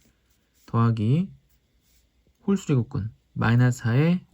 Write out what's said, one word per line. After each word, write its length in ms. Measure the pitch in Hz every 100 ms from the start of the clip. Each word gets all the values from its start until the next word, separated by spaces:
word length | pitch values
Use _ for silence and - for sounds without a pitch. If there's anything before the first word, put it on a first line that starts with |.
| _ _ _ _ _ _ -
더하기 680 | 117 117 110 107 151 190 - _ _ _ _ _ _ _ _ _ _ -
홀수 220 | 196 -
제곱근, 440 | 131 110 - 107 - _
마이너스 460 | - 113 120 127 120
사의 460 | 117 131 160 180 -